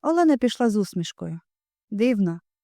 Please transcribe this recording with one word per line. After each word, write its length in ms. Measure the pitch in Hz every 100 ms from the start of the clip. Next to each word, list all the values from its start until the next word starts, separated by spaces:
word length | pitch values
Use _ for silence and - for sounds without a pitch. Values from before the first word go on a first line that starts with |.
Олена 360 | 269 330 330 269
пішла 320 | 247 - 240
з 60 | 214
усмішкою. 640 | 190 - 170 - 170 165 _ _ _ _ _
Дивно, 500 | 202 233 226 185 170 _ _